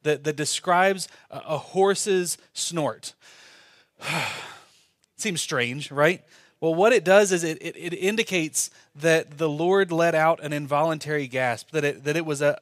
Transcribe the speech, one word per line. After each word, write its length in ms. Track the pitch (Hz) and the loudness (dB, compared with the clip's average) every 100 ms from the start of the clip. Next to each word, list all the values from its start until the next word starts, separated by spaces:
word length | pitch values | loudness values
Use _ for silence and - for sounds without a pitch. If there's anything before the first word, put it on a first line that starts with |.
that, 200 | 151 143 | 0 -2
that 140 | 147 147 | -2 -4
describes 720 | 147 - 185 180 190 196 - - _ | -4 -4 2 4 4 0 -8 -14 _
a, 120 | - - | -14 -6
a 120 | 147 | -8
horse's 800 | - 180 196 190 214 185 175 - _ | -4 2 2 2 0 0 0 -8 _
snort. 600 | - - 170 139 - - _ - - - - _ _ _ _ | -8 -6 -2 -4 -6 -16 _ -20 -20 -20 -20 _ _ _ _
<sighs> 60 | - 160 - - - - _ _ _ _ _ - | -8 -6 -6 -8 -14 -20 _ _ _ _ _ -8
Seems 240 | 220 165 | -6 -4
strange, 500 | - 143 120 139 143 | -4 -2 -2 -4 -8
right? 320 | 139 156 185 _ - _ _ | 2 2 2 _ -20 _ _
Well, 120 | 160 | -2
what 200 | 165 214 | 4 4
it 100 | 254 | 4
does 300 | 165 196 202 | 6 6 6
is 100 | 180 | 2
it, 140 | 165 156 | -2 -6
it, 140 | 170 - | -10 -10
it 180 | 170 | -10
indicates 760 | 175 190 220 220 185 156 - - _ _ 143 | -4 -2 -2 -2 -2 -2 -4 -6 _ _ -2
that 420 | 160 160 - 147 | 2 2 0 -4
the 120 | 160 | -4
Lord 420 | 147 170 196 185 | 0 2 2 2
let 240 | 170 170 160 | 2 2 4
out 260 | 160 165 | 2 2
an 120 | 147 | -2
involuntary 760 | 147 143 147 160 160 147 151 131 | -6 -2 0 0 -2 -4 -4 -4
gasp, 440 | 127 127 113 - | -2 -2 -2 -4
that 120 | 156 | -2
it, 220 | 143 120 139 | -2 -2 -4
that 100 | 156 | -4
it 100 | 160 | -4
was 160 | 143 | 0
a 160 | 147 - | 0 0